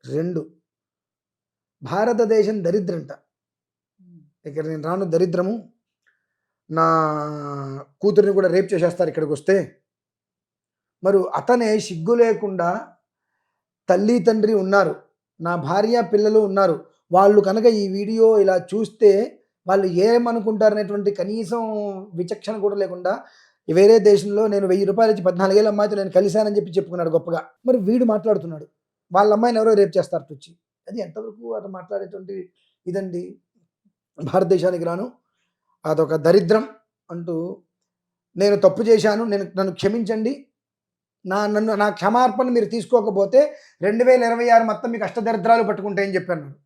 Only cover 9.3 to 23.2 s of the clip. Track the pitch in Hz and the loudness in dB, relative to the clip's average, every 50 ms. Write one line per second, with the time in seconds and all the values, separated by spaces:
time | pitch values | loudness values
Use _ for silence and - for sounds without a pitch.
9.3 | 151 139 - - 196 196 156 - _ _ _ _ _ _ _ _ _ _ _ _ | -6 -6 0 0 0 0 0 -4 _ _ _ _ _ _ _ _ _ _ _ _
10.3 | _ _ _ _ _ _ _ _ _ _ _ _ _ _ - 185 202 196 180 180 | _ _ _ _ _ _ _ _ _ _ _ _ _ _ -2 2 2 2 0 0
11.3 | - - - - 247 247 240 220 214 214 - - 185 160 160 190 240 240 233 226 | -4 -6 0 2 2 2 2 0 0 -2 -2 -6 -10 -8 -2 0 2 4 4 2
12.3 | 214 208 214 202 190 180 170 170 185 220 - - _ _ _ _ _ _ _ _ | 2 -2 -4 -8 -4 -4 -4 -4 -4 -6 -10 -14 _ _ _ _ _ _ _ _
13.3 | _ _ _ _ _ _ _ _ _ _ _ - 185 185 202 214 240 247 170 233 | _ _ _ _ _ _ _ _ _ _ _ 0 0 2 2 2 0 2 2 2
14.3 | 220 220 208 208 226 202 190 190 196 202 190 160 135 - _ _ _ _ _ _ | 2 2 2 2 0 0 0 2 2 2 2 2 -2 -8 _ _ _ _ _ _
15.3 | _ _ 165 170 175 170 135 143 175 196 214 220 233 240 226 170 214 208 214 214 | _ _ -6 -4 -4 -4 -4 -2 -2 0 0 0 0 0 0 0 0 0 2 2
16.3 | 214 220 214 196 190 196 196 180 160 - - _ _ _ _ _ 165 180 196 202 | 2 2 0 2 2 2 2 2 0 -2 -6 _ _ _ _ _ 2 4 6 6
17.3 | 208 208 180 190 190 226 220 247 226 208 202 196 185 196 208 202 226 226 226 226 | 6 6 4 2 -2 2 2 2 2 2 -2 -2 -4 -6 -4 -4 0 4 4 4
18.3 | 220 208 196 196 185 185 180 - 185 214 220 202 - _ 226 208 190 196 233 302 | 6 4 4 4 2 0 -2 -4 -4 -4 -4 -6 -2 _ 4 6 6 4 0 -2
19.3 | - _ _ _ _ _ _ 180 190 202 196 185 170 175 190 226 233 240 240 240 | -8 _ _ _ _ _ _ 0 0 2 2 0 0 2 2 4 2 2 2 0
20.3 | 233 233 196 220 220 202 220 214 208 214 208 180 208 202 202 202 202 202 180 196 | -4 -2 -2 -4 -2 2 2 2 2 2 -4 -4 -6 -4 -2 -4 -2 -4 -6 -6
21.3 | 214 226 220 165 226 233 226 220 214 208 208 202 196 190 190 208 180 165 180 170 | -6 -8 -6 -6 -6 -6 -6 -6 -6 -6 -6 -8 -10 -12 -14 -14 -10 -10 -8 -8
22.3 | 214 208 - 208 214 214 190 208 196 202 196 180 180 180 180 180 208 269 | -8 -10 -8 -10 -8 -2 -2 -2 -2 -2 -4 -6 -6 -6 -4 -6 -6 -6